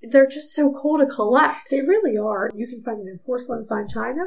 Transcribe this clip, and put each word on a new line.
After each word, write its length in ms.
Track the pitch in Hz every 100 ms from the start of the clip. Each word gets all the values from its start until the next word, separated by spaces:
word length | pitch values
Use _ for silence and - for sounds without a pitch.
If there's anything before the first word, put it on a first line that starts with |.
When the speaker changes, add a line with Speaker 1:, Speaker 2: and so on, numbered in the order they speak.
Speaker 1:
They're 240 | 226 269 269
just 280 | 294 -
so 180 | - 285
cool 260 | 277 294 302
to 80 | 262
collect. 640 | - 214 254 302 - -
Speaker 2:
They 100 | 269
really 340 | 269 427 359 214
are. 340 | 214 196 220
You 120 | 208 240
can 140 | 240
find 200 | 233 214
them 80 | 190
in 100 | 185
porcelain, 480 | - 254 - 233 220
fine 220 | 214 202
china. 340 | 220 226 285